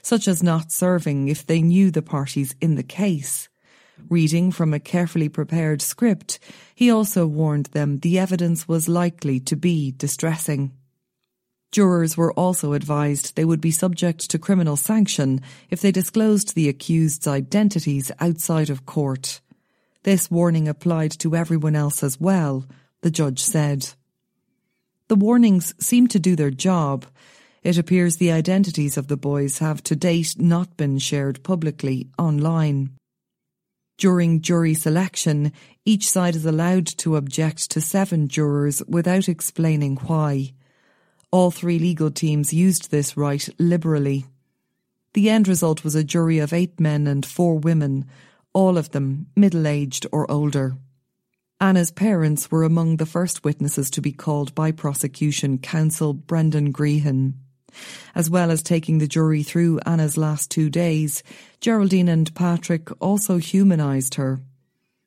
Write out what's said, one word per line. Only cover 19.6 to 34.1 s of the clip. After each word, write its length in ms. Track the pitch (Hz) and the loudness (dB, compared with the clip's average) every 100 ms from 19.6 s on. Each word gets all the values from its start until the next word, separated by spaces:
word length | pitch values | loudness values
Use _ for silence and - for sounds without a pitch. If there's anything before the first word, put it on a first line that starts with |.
| _ _ _ _ | _ _ _ _
This 300 | - 196 - | 0 0 2
warning 360 | 170 175 165 156 | 0 2 2 0
applied 440 | 147 175 165 156 - | -2 -2 0 -2 -2
to 160 | 165 165 | -2 -2
everyone 400 | 165 165 156 151 | 0 0 0 0
else 280 | 147 - | 0 -2
as 160 | 143 131 | -4 -2
well, 460 | 175 190 151 135 131 - _ _ | 0 0 0 -4 -8 -20 _ _
the 100 | 170 | -4
judge 280 | 160 147 131 | 0 -2 -2
said. 540 | - 160 147 143 131 - _ _ _ _ _ _ _ _ _ _ _ | -2 0 0 -2 -6 -14 _ _ _ _ _ _ _ _ _ _ _
The 80 | 214 | 2
warnings 600 | 208 240 233 190 165 - | 4 6 6 4 0 -8
seem 280 | - 247 247 | 0 4 4
to 120 | 208 | 4
do 160 | 165 175 | 2 2
their 140 | 143 | 0
job. 560 | 131 185 180 147 135 - _ _ _ _ _ | 0 0 2 0 -4 -8 _ _ _ _ _
It 160 | 170 170 | -2 0
appears 400 | 160 180 175 165 | 2 2 2 2
the 140 | 175 | 2
identities 640 | 160 160 190 196 160 143 139 | 2 2 2 0 0 -2 -2
of 100 | 139 | -4
the 100 | 143 | -4
boys 420 | 143 143 139 - | -2 -2 -2 -2
have 240 | 156 147 | -4 -4
to 120 | - 151 | -4 -2
date 400 | 175 170 160 - | 0 0 -2 0
not 380 | 170 170 180 - | 2 2 0 -4
been 220 | 147 135 | -2 -2
shared 460 | - 147 139 135 | -2 -2 -2 -6
publicly 640 | - 185 160 151 135 131 127 - | -4 -2 -2 -4 -4 -4 -6 -4
online. 760 | 170 147 156 165 156 139 135 131 _ _ _ _ _ _ _ _ _ _ | 0 0 0 0 0 0 -4 -8 _ _ _ _ _ _ _ _ _ _
During 440 | 190 | 2